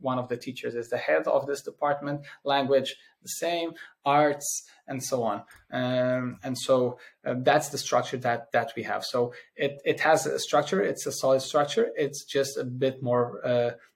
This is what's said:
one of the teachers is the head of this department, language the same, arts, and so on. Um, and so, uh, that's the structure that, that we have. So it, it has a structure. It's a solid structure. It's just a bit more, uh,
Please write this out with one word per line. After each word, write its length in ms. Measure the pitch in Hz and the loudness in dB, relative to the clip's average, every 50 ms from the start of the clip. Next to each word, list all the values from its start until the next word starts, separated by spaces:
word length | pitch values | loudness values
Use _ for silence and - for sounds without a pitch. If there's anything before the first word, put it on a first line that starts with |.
one 180 | - 127 127 127 | -4 -2 -2 -2
of 100 | 123 - | -2 -4
the 80 | 123 | -6
teachers 380 | 120 - 131 127 - - 123 117 | -6 -6 -8 -10 -8 -8 -6 -6
is 160 | 120 117 - | -6 -6 -4
the 80 | 120 123 | -6 -4
head 280 | - - 151 156 156 | 0 2 2 2 2
of 200 | - - 139 143 | 2 2 2 2
this 160 | 143 143 139 - | 0 -4 -6 -6
department, 580 | - - - 147 147 143 143 143 143 143 143 143 - - - - | -10 -8 -2 -2 -2 0 -2 -4 -6 -6 -6 -8 -12 -16 -8 -2
language 520 | 143 139 139 135 127 139 135 127 - - - - _ _ _ - | 0 2 2 2 4 4 2 2 0 -6 -12 -16 _ _ _ -14
the 60 | - | -12
same, 440 | - - 165 165 175 170 170 165 165 - - - _ _ - | -8 -6 -4 -2 -2 -2 -4 -6 -8 -10 -16 -20 _ _ 0
arts, 600 | 139 143 147 151 147 143 143 - - - - - - - _ _ | 4 6 6 6 4 2 0 -4 -6 -6 -6 -8 -12 -20 _ _
and 160 | - 135 127 123 | -10 -8 -8 -6
so 200 | - 135 123 117 | -2 -2 0 0
on. 200 | 110 101 107 - - - - _ _ - | 0 -2 -4 -6 -12 -20 -20 _ _ -4
Um, 640 | 123 127 123 127 127 127 127 127 127 127 123 120 - - | -4 -2 0 0 2 2 2 2 0 -2 -4 -8 -8 -6
and 120 | 135 127 | -6 -6
so, 420 | 123 - - 135 127 127 120 123 - - - _ _ - | -2 2 4 4 4 4 2 0 -4 -14 -20 _ _ -6
uh, 100 | 135 127 123 | -4 -2 0
that's 320 | 127 143 139 151 147 - | 4 4 4 4 2 0
the 80 | - 139 | -6 -6
structure 400 | - - - 127 123 - - 123 | -2 0 2 2 2 0 -4 -4
that, 340 | 123 120 120 117 - - - | -2 -2 -2 -2 -2 0 0
that 200 | 120 113 - - | 0 0 0 -4
we 60 | 120 107 | -6 -6
have. 200 | 107 104 104 - | -4 -4 -4 -4
So 280 | - - 127 120 117 - - - _ _ | -2 0 0 0 0 -4 -10 -20 _ _
it, 240 | - 151 135 139 - - | -2 -2 -2 -2 -2 -2
it 160 | 160 151 - | -2 0 2
has 260 | - 151 160 151 - | 4 4 4 4 4
a 120 | 147 139 135 | 0 -2 -2
structure. 420 | - - - 147 147 - - 190 202 | -2 0 2 2 2 2 2 0 0
It's 240 | 180 - - - | 0 -2 -4 -6
a 60 | - - | -8 -4
solid 280 | - - 131 135 135 | 0 2 4 4 4
structure. 500 | - - - 151 143 - - 226 233 - - | 2 2 0 0 2 2 2 0 0 0 0
It's 280 | 165 151 135 139 - - | -2 -2 -2 -4 -6 -8
just 320 | - - 139 135 135 - | -2 0 0 0 0 -2
a 80 | - 135 | -6 -6
bit 380 | 127 123 127 135 135 131 - 131 | -6 -4 0 0 0 0 -2 -2
more, 420 | 123 123 123 120 120 - - - | 0 2 2 2 0 -2 -4 -2
uh, 260 | 127 123 123 120 120 117 - - _ _ | 0 2 2 2 0 -2 -6 -12 _ _